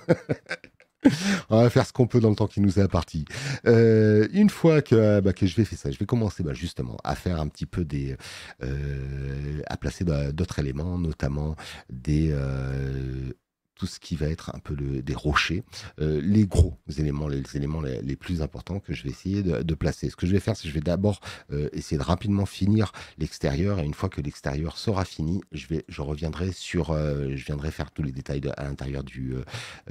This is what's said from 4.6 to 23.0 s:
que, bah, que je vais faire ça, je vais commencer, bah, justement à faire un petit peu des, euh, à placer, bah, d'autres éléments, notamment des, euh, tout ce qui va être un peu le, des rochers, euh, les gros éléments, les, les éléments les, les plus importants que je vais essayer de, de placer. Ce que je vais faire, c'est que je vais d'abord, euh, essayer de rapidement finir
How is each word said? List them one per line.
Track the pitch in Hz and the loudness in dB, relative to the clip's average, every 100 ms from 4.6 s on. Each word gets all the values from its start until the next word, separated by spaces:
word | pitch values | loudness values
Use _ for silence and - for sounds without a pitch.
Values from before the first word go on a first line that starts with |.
| 165 151 | 4 4
que, | - 113 107 104 | 6 6 6 6
bah, | 98 | 4
que | - 95 | 2 2
je | |
vais | 113 | 2
faire | 104 - | 0 0
ça, | 71 | -6
je | 67 | -4
vais | 104 | -2
commencer, | 120 104 - | 0 0 -2
bah, | 78 | -4
justement | 65 85 - 62 52 | -4 -6 -6 -8 -6
à | - | -6
faire | 67 90 82 | -4 -2 -2
un | 76 | -2
petit | - 73 | -6 -8
peu | - | -4
des, | 78 71 67 64 - - - - | -4 -2 -4 -8 -12 -16 -16 -10
euh, | 64 69 71 67 67 67 67 69 71 76 - | -6 -4 -4 -6 -6 -6 -6 -6 -6 -6 -6
à | - | -6
placer, | 73 - | -6 -2
bah, | 87 71 71 | 0 0 0
d'autres | 78 87 - | -2 -4 -2
éléments, | 69 67 87 90 | -4 -2 -4 -2
notamment | 82 76 69 73 76 78 - - - | -2 -2 -2 -2 -4 -6 -10 -16 -14
des, | 64 71 76 80 | -8 0 2 2
euh, | 71 67 67 65 67 67 67 65 65 65 - _ _ _ - | 0 -2 -4 -4 -4 -4 -4 -6 -6 -8 -10 _ _ _ -10
tout | 92 | -10
ce | - | -10
qui | - 76 | -8 -4
va | 76 | -4
être | 82 - - | -4 -8 -12
un | |
peu | - | -8
le, | 71 69 67 | -6 -4 -4
des | 67 | -4
rochers, | 64 76 71 - 87 - - - - | -2 2 2 2 -4 -6 -14 -14 -4
euh, | 76 76 | 0 0
les | 80 107 98 | 4 4 6
gros | - 87 - - 73 | 4 4 2 -10 -2
éléments, | 76 71 76 | -2 -2 -2
les, | 69 | -4
les | 65 71 | -4 -4
éléments | 71 80 | -4 -4
les, | 69 58 | -4 -4
les | 65 67 | -6 -6
plus | - 85 | -4 -4
importants | 69 - - 92 | -4 -6 -8 -8
que | - | -6
je | 73 | -8
vais | 69 | -8
essayer | 60 92 101 | -6 -4 -2
de, | 92 60 | 0 0
de | 80 78 | -2 0
placer. | 85 - 73 | -2 -2 -6
Ce | - | -2
que | 90 | 2
je | |
vais | 98 | 2
faire, | 113 104 | 2 -4
c'est | |
que | 80 | -4
je | |
vais | 76 | -4
d'abord, | 78 87 104 98 - - - | 0 2 2 0 -6 -16 -8
euh, | 71 73 | -4 -4
essayer | 85 - 76 | -6 -4 -2
de | |
rapidement | 67 87 104 101 | 0 0 0 0
finir | 98 - 95 110 101 - | 0 0 2 4 2 -4